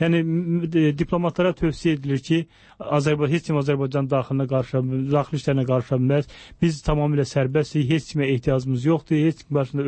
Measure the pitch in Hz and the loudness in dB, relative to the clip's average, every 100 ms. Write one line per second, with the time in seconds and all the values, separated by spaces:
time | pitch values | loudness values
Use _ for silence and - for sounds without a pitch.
0 | 165 170 165 165 175 170 165 165 151 143 | 2 2 2 -2 0 -2 0 2 2 2
1 | 170 175 175 - 180 165 165 - 165 151 | -2 0 -2 0 0 0 -2 0 -2 -2
2 | 139 135 - 165 165 _ - - - 147 | -2 -2 0 -2 -2 _ -20 -14 -2 0
3 | 147 151 143 165 - 151 139 139 135 143 | 2 2 0 0 0 0 0 0 0 -2
4 | 135 139 120 135 131 131 123 131 127 131 | 0 0 0 -2 -2 -2 0 -2 -2 -2
5 | 135 147 135 147 - 135 127 127 - 127 | 0 0 0 -4 -2 0 2 0 0 0
6 | 127 143 139 - - - 170 151 - 151 | 2 0 -2 -10 -14 -2 0 0 -2 0
7 | 147 143 135 139 131 151 143 151 131 160 | 0 0 0 0 0 0 0 0 0 0
8 | - 151 135 131 147 131 127 127 139 160 | -2 -2 0 0 0 0 0 0 2 0
9 | - 156 160 160 - 143 131 143 | 2 2 2 -2 -4 -4 -2 -2